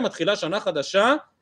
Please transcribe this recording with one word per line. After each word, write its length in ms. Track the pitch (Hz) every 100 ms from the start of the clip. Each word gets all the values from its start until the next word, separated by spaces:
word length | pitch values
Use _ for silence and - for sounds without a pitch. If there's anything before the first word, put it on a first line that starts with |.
מתחילה 320 | 220 - 165 196
שנה 240 | 160 180
חדשה? 560 | 190 151 135 190 233 294 - _